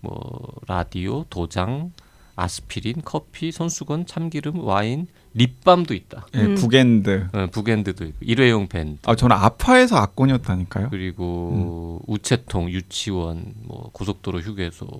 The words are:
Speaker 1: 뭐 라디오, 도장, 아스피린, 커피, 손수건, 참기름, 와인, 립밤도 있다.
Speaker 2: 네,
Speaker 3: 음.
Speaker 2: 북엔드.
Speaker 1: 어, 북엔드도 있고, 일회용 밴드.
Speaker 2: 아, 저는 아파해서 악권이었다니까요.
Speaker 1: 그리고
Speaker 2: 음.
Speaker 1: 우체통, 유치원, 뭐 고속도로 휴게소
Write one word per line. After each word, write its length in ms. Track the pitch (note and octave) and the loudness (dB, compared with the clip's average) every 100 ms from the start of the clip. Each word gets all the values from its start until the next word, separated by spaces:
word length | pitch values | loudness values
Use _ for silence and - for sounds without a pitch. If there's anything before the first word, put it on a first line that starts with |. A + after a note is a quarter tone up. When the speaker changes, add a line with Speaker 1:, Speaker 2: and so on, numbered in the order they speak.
Speaker 1:
뭐 520 | - - - - - - - | -10 -10 -12 -14 -14 -18 -6
라디오, 580 | F2+ F2 G2 F#2 B2+ D#3+ | -6 -4 -6 -4 -6 -6
도장, 640 | - E2 - F#2 C3+ E3+ F3 _ _ _ | -6 -6 -4 -4 -4 -8 -12 _ _ _
아스피린, 680 | - F2+ - - - G2+ C3+ | -6 -4 -4 -10 -8 -6 -6
커피, 480 | D3+ D#3 - - E3 | -6 -8 -8 -8 -8
손수건, 540 | D#3+ E3+ E3+ - D3+ F3 | -4 -6 -6 -6 -6 -6
참기름, 580 | - E3 D#3+ D3+ E3+ | -6 -6 -6 -6 -6
와인, 420 | A2+ F#2+ G#2+ C3+ F3 _ _ | 0 0 0 -2 -6 _ _
립밤도 600 | A2 B2 - - F3+ E3+ | 2 2 4 4 6 4
있다. 320 | G2 - - - | -4 -6 -18 -6
Speaker 2:
네, 80 | B2+ | 2
Speaker 3:
음. 120 | G#2+ G2+ | 2 4
Speaker 2:
북엔드. 720 | A#2 B2+ B2+ A2+ G2 F#2+ F#2 | 6 6 8 6 6 0 0
Speaker 1:
어, 140 | G#2 F#2+ | -2 -2
북엔드도 520 | A2 G#2+ A2 G2 F#2 | -2 0 0 0 -4
있고, 120 | E2+ - | -8 -8
일회용 460 | - A#2 B2+ A2+ F#2+ | -2 4 6 4 0
밴드. 320 | F2+ D#2 D2+ | -4 -6 -6
Speaker 2:
아, 100 | - | 0
저는 220 | A2+ B2 G2+ | 4 6 6
아파해서 600 | G2 - - B3+ B3+ G3 | 4 2 4 6 6 4
악권이었다니까요. 880 | G2+ - C3+ C3 - F#2 F2+ G2 G#2+ | 2 2 2 2 0 -2 -2 -2 -4
Speaker 1:
그리고 1080 | G2 F#2 E2+ F2 F2 F2 F#2+ F2 E2+ E2+ E2+ | -4 -6 -6 -4 -4 -2 -2 -2 -4 -8 -10
Speaker 2:
음. 80 | - | -6
Speaker 1:
우체통, 580 | G#2+ - A#2+ - G2 F2 | -6 0 -2 0 -4 -2
유치원, 840 | F2+ F#2 - - F#2+ E2 E2 E2+ A2 | -4 -6 -8 -4 -4 -4 -6 -10 -12
뭐 280 | - - - | -14 -14 -14
고속도로 480 | - F#2+ F#2+ - F2+ | -10 -6 -6 -4 -6
휴게소 480 | F2 G2+ F2 - - - | -6 -6 -8 -8 -14 -14